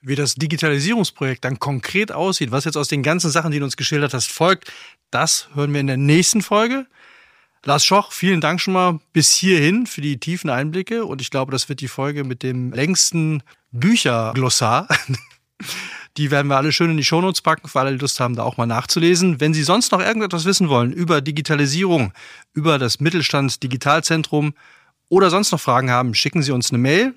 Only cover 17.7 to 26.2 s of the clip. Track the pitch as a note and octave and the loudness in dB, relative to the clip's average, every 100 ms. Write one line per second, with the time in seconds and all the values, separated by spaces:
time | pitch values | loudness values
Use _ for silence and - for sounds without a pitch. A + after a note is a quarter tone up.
17.7 | C#3+ C3+ C3+ C#3 - B2 A#2 A#2 A#2+ A#2 | -2 -2 -2 -4 -2 -2 -2 -4 -2 -2
18.7 | A#2 - - E3 F3 F#3 C#3+ D3+ D#3 D3 | -2 -2 2 4 4 2 2 0 0 2
19.7 | F#3+ B3 F#3+ F#3 A3 G#3 F3+ D#3+ G3 E3+ | 2 2 0 0 -2 -2 -2 0 2 4
20.7 | C3 A#2+ E3+ E3+ D#3 C#3 D3 - D3+ C#3+ | 4 2 -2 0 0 0 -6 -2 0 0
21.7 | D3+ F#3+ E3+ G#2+ - - - - - D#3 | 0 2 2 0 -4 -20 -20 -10 -2 0
22.7 | C#3+ B2 - D3 F3+ C#3+ D3 C3+ - C3 | 2 0 0 0 0 0 0 -2 -4 -6
23.7 | C3 C#3+ D#3 - D#3+ D#3 D3+ D3 D3 - | -4 2 2 2 -2 0 0 -2 -4 -18
24.7 | - _ _ _ F3+ F#3+ F3+ G#3 E3 - | -20 _ _ _ 4 4 4 0 -2 2
25.7 | B2+ C3 B2 B2+ A2 | 2 2 2 0 -2